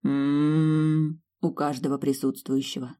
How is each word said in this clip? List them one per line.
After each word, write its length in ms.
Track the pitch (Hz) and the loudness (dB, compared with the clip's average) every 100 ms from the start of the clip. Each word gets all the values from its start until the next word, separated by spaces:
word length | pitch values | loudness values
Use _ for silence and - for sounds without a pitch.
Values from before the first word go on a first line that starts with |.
«м-м-м» 1160 | - 139 139 143 151 156 156 156 156 156 156 160 _ _ | 0 0 2 2 2 4 4 4 2 2 0 -4 _ _
у 100 | 170 | -4
каждого 460 | - 147 131 135 139 | -2 -4 -2 -4 -2
присутствующего. 960 | 139 135 135 131 - 135 135 - 127 127 | 0 0 -2 -4 -2 -2 -2 -8 -10 -14